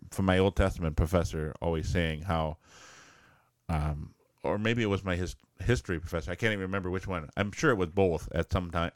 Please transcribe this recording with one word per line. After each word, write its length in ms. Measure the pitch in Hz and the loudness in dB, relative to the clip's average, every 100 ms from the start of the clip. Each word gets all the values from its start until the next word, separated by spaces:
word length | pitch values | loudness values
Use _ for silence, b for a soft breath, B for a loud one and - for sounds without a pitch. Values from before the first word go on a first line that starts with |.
| - | -10
from 140 | - 95 | 0 4
my 120 | 92 | 6
Old 160 | 98 - | 4 4
Testament 400 | 95 - 80 76 | 0 2 -4 0
professor 580 | 82 113 82 82 76 - | 2 2 0 -2 -6 -4
always 260 | 85 80 - | -4 -2 0
saying 320 | 92 82 78 | 0 0 -2
how, 340 | 92 82 80 76 b b b b b b b b b _ - | -2 -2 -2 -6 b b b b b b b b b _ -4
um, 440 | 80 76 73 - _ _ _ | -2 -2 -4 -8 _ _ _
or 140 | - 101 | -4 -2
maybe 240 | 107 120 | 0 0
it 60 | 110 | 2
was 140 | 95 | 0
my 120 | 92 87 | 0 -2
his-, 200 | 90 - _ - | -2 -8 _ -6
history 400 | - 123 - 82 | 0 0 0 -4
professor, 320 | 87 85 80 | -2 -6 -6
I 40 | 90 | -2
can't 180 | 113 | 0
even 80 | 104 | 0
remember 280 | 92 98 90 | -2 -2 -2
which 180 | 92 98 | -4 -4
one. 220 | 90 76 - | -6 -6 -4
I'm 140 | 101 | -4
sure 200 | - 156 | 0 2
it 60 | 110 | 4
was 120 | 87 | 2
both 380 | 95 95 78 - | 4 2 2 -2
at 200 | 82 85 | -2 0
some 200 | 95 87 | -2 -2
time, 200 | 85 85 | -2 -2